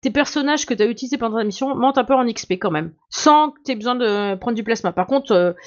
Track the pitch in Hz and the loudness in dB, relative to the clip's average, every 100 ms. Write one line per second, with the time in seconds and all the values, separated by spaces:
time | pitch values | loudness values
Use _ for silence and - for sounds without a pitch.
0 | 269 220 285 - 277 294 - 226 214 233 | -2 -2 -2 0 0 0 -2 0 0 0
1 | 254 262 233 220 214 190 269 277 247 269 | -6 -4 -4 -2 -4 -4 -4 0 0 2
2 | 214 262 240 220 - 180 208 151 165 - | 2 2 2 -4 -6 -4 -2 -2 -6 -12
3 | _ - - 302 302 - - 240 220 247 | _ 0 4 6 4 -2 -8 -4 -2 0
4 | 226 208 202 190 240 226 214 226 185 170 | 0 0 -2 -4 -4 -4 -2 -2 -2 -2
5 | 180 277 269 196 175 175 | 0 0 4 4 4 0